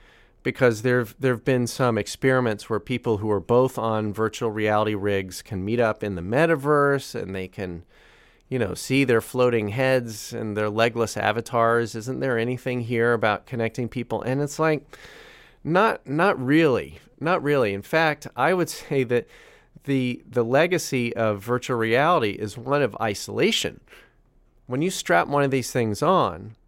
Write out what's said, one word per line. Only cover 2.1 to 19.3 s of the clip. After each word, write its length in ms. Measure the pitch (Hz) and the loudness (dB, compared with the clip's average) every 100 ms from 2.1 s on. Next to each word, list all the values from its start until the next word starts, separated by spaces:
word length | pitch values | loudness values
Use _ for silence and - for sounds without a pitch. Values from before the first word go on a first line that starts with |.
| - 131 131 120 101 - | 0 2 4 2 -2 -4
where 100 | 107 | -4
people 380 | - 123 123 101 | -2 -4 0 0
who 140 | 107 | 0
are 100 | 101 | -2
both 380 | 82 120 127 - | 4 4 4 0
on 340 | 113 110 107 | -2 -2 -2
virtual 380 | 101 110 - 117 | -2 -4 -2 -4
reality 440 | 107 107 107 107 | 0 2 2 2
rigs 460 | 104 101 98 92 - | 0 0 -2 -4 -12
can 240 | - 95 | -8 -6
meet 160 | 98 117 | -2 0
up 240 | 110 107 | 0 -2
in 120 | 107 92 | -6 -6
the 40 | |
metaverse 920 | 90 127 165 151 143 147 143 139 - | -2 0 2 2 2 2 2 0 -4
and 200 | 110 92 | -10 -8
they 140 | 95 92 | -8 -8
can, 380 | - 92 85 - _ - _ _ _ _ | -8 -8 -10 -14 _ -20 _ _ _ _
you 80 | 131 | -4
know, 160 | 98 | -2
see 300 | - - 135 | -4 0 2
their 180 | 127 113 | 4 2
floating 480 | - 127 123 117 104 | 2 2 2 2 0
heads 640 | 117 131 131 120 104 - | 0 2 2 0 -10 -10
and 200 | 117 110 | -8 -4
their 140 | 104 107 | -2 -2
legless 480 | 107 117 117 110 107 | 2 2 2 -2 0
avatars. 800 | 107 110 - 120 117 117 117 | 0 0 -2 2 4 2 0
Isn't 260 | 113 120 131 | -6 -8 -4
there 160 | 135 117 | -2 -2
anything 460 | 120 123 131 123 | -2 -4 -4 -6
here 320 | 117 117 120 | -2 0 2
about 320 | 113 107 101 - | 2 2 0 -4
connecting 420 | 117 113 - 117 | -4 -4 -4 -6
people? 320 | 123 117 110 | -6 -6 -4
And 220 | 123 135 | -2 -2
it's 160 | 143 - | -2 0
like, 240 | 160 156 - - - - - - - _ | 0 0 -6 -20 -20 -20 -20 -20 -20 _
not, 420 | 143 175 220 - - | 0 2 2 0 -4
not 320 | 147 196 139 | 0 2 2
really. 600 | 127 156 156 113 71 78 - _ | 2 4 4 2 -2 -12 -20 _
Not 220 | 151 180 | -2 0
really. 300 | 139 143 107 | 2 2 2
In 80 | 98 | 0
fact, 460 | - 160 160 147 - 120 | -2 0 2 -2 -8 -2
I 160 | 147 | 0
would 160 | 180 165 | 2 -2
<laughs> 120 | - | -6
say 180 | - 143 | -4 -2
that 220 | 120 120 - | 0 -2 -2